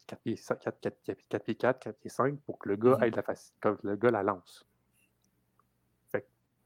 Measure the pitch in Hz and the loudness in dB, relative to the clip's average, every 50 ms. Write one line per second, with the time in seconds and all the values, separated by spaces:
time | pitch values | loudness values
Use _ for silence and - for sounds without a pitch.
0 | _ - - - - 117 107 - - - 120 - - 117 - _ - 104 - _ | _ -18 -16 -10 -6 -6 -6 -6 -4 -6 -6 -6 -4 -8 -8 _ -6 -8 -8 _
1 | _ - 98 - _ - - 107 - - 110 - - 120 127 - - 113 107 _ | _ -10 -10 -10 _ -8 -8 -6 -4 -6 -6 0 0 0 0 0 -4 -14 -14 _
2 | - 104 - - 117 139 147 143 - - - - - - 101 104 113 123 131 120 | -14 -8 -2 0 0 0 0 -4 -8 -12 -12 -8 -4 -4 -2 4 6 6 6 6
3 | 123 117 110 104 98 - 98 - - - _ - - 107 101 - - 101 101 101 | 4 2 0 0 -4 -6 -6 -10 -10 -20 _ -2 0 0 0 0 -2 -6 -2 2
4 | 113 123 113 104 98 104 98 90 - - - - - _ _ _ _ _ _ _ | 2 2 4 4 2 0 -2 -2 -4 -18 -20 -20 -20 _ _ _ _ _ _ _
5 | _ _ _ _ _ _ _ _ _ _ _ _ _ _ _ _ _ _ _ _ | _ _ _ _ _ _ _ _ _ _ _ _ _ _ _ _ _ _ _ _
6 | _ _ - - - _ _ _ _ _ _ _ _ | _ _ -6 -6 -6 _ _ _ _ _ _ _ _